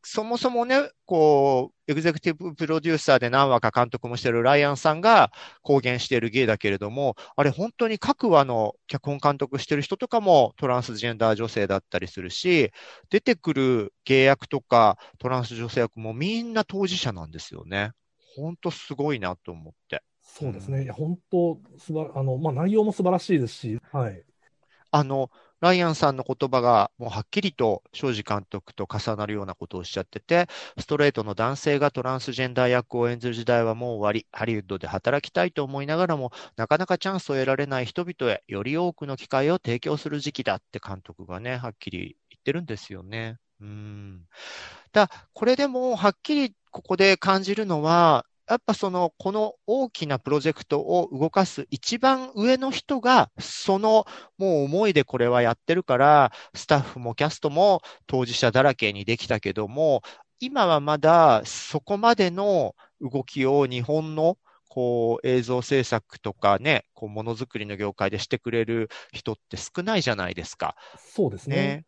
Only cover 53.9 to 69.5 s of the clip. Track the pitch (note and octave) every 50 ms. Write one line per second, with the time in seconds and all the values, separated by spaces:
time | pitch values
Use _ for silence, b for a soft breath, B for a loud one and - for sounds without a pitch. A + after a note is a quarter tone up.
53.9 | A3 A3 G#3+ B B B B B _ - F#3+ G3 E3+ D3 C#3 C#3 D3+ F#3+ A3 G#3
54.9 | F3 D3+ B2+ - - B2 A#2+ A#2+ B2 B2 A#2+ A2+ A#2 _ _ - E3 F#3 F3+ -
55.9 | C3 B2 C3+ D3 D3+ D3 C3+ A2+ B B B B B - - - D3+ C#3+ C3 -
56.9 | - C3 A#2+ A#2 A2+ - C#3+ D#3 - - - D3+ C#3+ D#3+ F#3+ G#3 F#3+ E3 B B
57.9 | B B _ - - C3 B2+ A#2 A#2 - - A#2+ G#2+ D#3+ - C#3+ B2+ - A2+ G#2
58.9 | G2+ G2+ G2+ G#2+ A#2 - - - A#2 G#2+ - G2 F#2 G#2+ G#2+ G2 A#2 C#3+ D#3+ D#3
59.9 | C3+ A#2+ B B B B B _ _ _ B3 C4 C#4 C4+ G#3 F3 D#3+ D3 C#3 D3
60.9 | D3+ D3 D3+ D#3 E3+ E3+ D#3+ D3 A#2 G#2+ - - - - - - - D3+ _ -
61.9 | G3+ G3+ G#3+ A#3 A#3 G#3 G#3 F3 F3 F#3+ G3+ G#3 G3 E3 B2+ F#2+ - b b b
62.9 | b _ - B2 B2 C#3 B2+ - - C#3+ C3 C3 C#3 C#3+ C#3 B2+ B2+ B2 A#2 D3+
63.9 | D3 D#3 D#3 D#3 D#3 D#3 D#3 E3 F#3 _ b b b b b _ _ C3 B2 B2
64.9 | A#2+ A#2+ A#2 A#2 A#2 A#2 - B2+ B2+ B2+ A#2 A#2+ B2+ B2 A#2+ - C#3+ C3+ A#2+ -
65.9 | B2 A2 _ _ - - - G#2+ - _ - G2+ G2+ F#2+ A#2+ D#3 D3 A2 _ _
66.9 | _ - A2+ G#2 G#2 G#2+ A2 A#2 A#2 A2 C3 _ - A2+ G#2 G#2 G2+ F#2+ G#2 G2+
67.9 | G2 - G2+ G2 G#2 - - _ - A#2 _ A#2+ A2+ A#2 A2+ A2 A#2 A#2 A2 A2
68.9 | B B B B - - _ A#2 G#2+ _ _ _